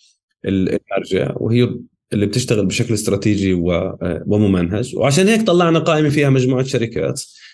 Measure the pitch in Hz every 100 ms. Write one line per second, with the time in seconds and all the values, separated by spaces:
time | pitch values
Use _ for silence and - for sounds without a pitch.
0 | _ _ _ _ - 98 92 - - 98
1 | 92 92 69 - - 120 120 - - _
2 | _ 104 101 127 - 110 98 95 113 110
3 | - 98 110 98 95 90 87 85 92 -
4 | 90 82 85 104 104 92 85 104 - -
5 | 131 143 196 226 220 175 170 165 165 156
6 | 151 143 143 131 127 131 139 123 113 -
7 | - 135 - - -